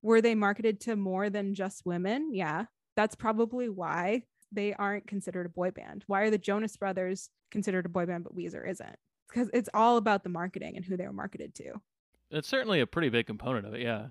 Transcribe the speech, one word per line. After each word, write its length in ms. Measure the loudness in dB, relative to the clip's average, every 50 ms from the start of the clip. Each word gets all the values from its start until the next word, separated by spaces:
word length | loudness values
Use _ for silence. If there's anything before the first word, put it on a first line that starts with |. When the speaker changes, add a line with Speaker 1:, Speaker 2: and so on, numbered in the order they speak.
| 4
Speaker 1:
Were 180 | 6 6 8
they 140 | 8 6 4
marketed 440 | 4 4 2 2 2 2 0 0 0 -2
to 140 | -4 -2
more 320 | 0 0 0 0 0 0 0
than 240 | 0 -2 -2 -2 -2
just 300 | -2 -2 -4 -4 -6 -4
women? 480 | -2 -2 0 0 0 0 0 -2 -2 -2
Yeah. 320 | -2 -2 -2 -2 -2 -4 -6 _ _ _ _ _
That's 200 | 2 2 2 0
probably 520 | -2 0 0 2 2 2 0 0 -4 -4 -4
why 580 | -4 -4 -2 -2 0 0 0 2 0 0 -2 _ _ _ _ _ -4
they 200 | -2 -2 -2 -2
aren't 340 | -2 -2 -2 -2 -2 -6 -6
considered 380 | -6 -6 -6 -4 -4 -4 -6
a 20 | -6
boy 240 | -4 -2 -2 -2 -2
band. 320 | -4 -14 -14 -14 -14 -6
Why 160 | 0 2 4 4
are 80 | 4
the 80 | 4 2
Jonas 380 | 2 2 0 0 0 -2 -4
Brothers 540 | -2 -2 -2 0 0 0 -2 -2 -4 -6 -16 _ _ _ _
considered 360 | -4 -2 0 2 0 0 0
a 20 | 0
boy 180 | 0 0 0
band, 160 | 0 -2 -4 -6
but 140 | -8 -8
Weezer 320 | -8 -6 -6 -6 -8 -6 -6
isn't? 200 | -6 -8 -8 -14 -16
It's 400 | -18 _ _ _ _ _ _ -2
'cause 180 | -2 -2 2 2
it's 160 | 0 0 2 2
all 220 | 4 6 6 6
about 260 | 6 6 4 2 2 2
the 60 | -2
marketing 480 | -4 -4 -4 -4 -6 -8 -10 -8 -8
and 80 | -10 -6
who 120 | -6 -4
they 100 | -4 -4
were 60 | -6 -8
marketed 420 | -8 -8 -8 -8 -10 -12 -12 -12
to. 260 | -14 -14 -12 -12 -12 _ _ _ _ _ _ _ _ _ _
Speaker 2:
It's 180 | -6 -6 -4 0
certainly 320 | -2 0 2 2 4 4
a 60 | 4
pretty 220 | 2 2 0 2 4
big 160 | 4 2 2
component 400 | 0 -4 -6 -4 -4 -2 -2 -4
of 80 | -6 -8
it, 60 | -6 -4
yeah. 280 | -2 -2 -4 -6 -10